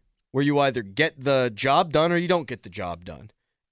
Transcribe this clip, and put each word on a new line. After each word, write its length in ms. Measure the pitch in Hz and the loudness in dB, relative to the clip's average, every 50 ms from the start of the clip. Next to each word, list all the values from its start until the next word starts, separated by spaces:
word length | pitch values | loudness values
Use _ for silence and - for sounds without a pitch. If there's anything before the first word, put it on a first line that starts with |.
| _ _ _ _ _ _ | _ _ _ _ _ _
where 120 | - 135 143 | -2 0 2
you 140 | 143 143 143 | 2 2 2
either 240 | 139 135 120 123 | 2 2 0 -2
get 400 | 104 98 98 120 156 160 - 143 | -6 -6 -2 -2 -2 -2 -2 -4
the 280 | 127 143 135 131 123 123 107 | 0 0 2 2 2 0 -2
job 380 | 98 131 135 143 165 185 160 | -2 0 2 2 2 2 2
done 200 | 139 151 160 170 | 2 2 2 2
or 40 | 175 | 0
you 120 | 170 175 165 | 0 0 0
don't 180 | 180 170 135 - | 0 0 -2 -6
get 140 | 123 - | -12 -12
the 60 | - 95 | -12 -14
job 360 | 85 104 92 87 85 85 90 | -12 -10 -8 -8 -8 -10 -12
done. 260 | 92 80 65 - 101 _ _ _ _ _ _ _ _ | -16 -16 -16 -18 -20 _ _ _ _ _ _ _ _